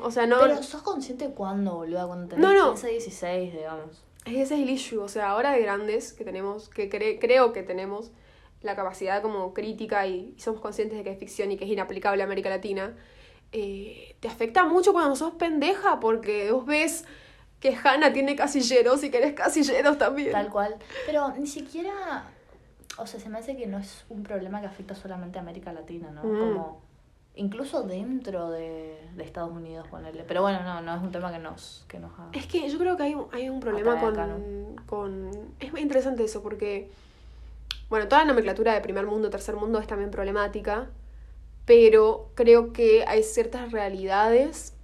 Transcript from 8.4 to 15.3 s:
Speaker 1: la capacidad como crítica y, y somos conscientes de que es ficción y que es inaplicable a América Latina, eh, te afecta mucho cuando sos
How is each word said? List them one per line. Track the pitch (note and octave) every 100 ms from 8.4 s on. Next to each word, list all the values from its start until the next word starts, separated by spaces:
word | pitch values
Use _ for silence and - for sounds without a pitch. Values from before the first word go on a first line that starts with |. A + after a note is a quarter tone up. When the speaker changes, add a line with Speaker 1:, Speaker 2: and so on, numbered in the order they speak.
| - -
Speaker 1:
la | G#3+ G3
capacidad | F#3+ F#3 F#3+ G3
como | G#3+ G#3 F#3 F#3+
crítica | A3 G#3+ G#3+ G#3 F#3+
y, | F3+ F#3 -
y |
somos | - A3
conscientes | G#3+ G#3 A3 G#3+
de |
que | G3+
es | G3
ficción | - - G3
y | G3
que | G3
es |
inaplicable | G3+ F#3 F#3+ G3+ G3
a | G3
América | G3 F#3+
Latina, | F#3+ G3+ G3 G3 A#3 - - - - _
eh, | A3+ G3+ G3 G#3 - - -
te | A3+
afecta | A3+ A3+ F#4 F4
mucho | F4 F4+
cuando | F#4 D4+ C4+
sos | D#4+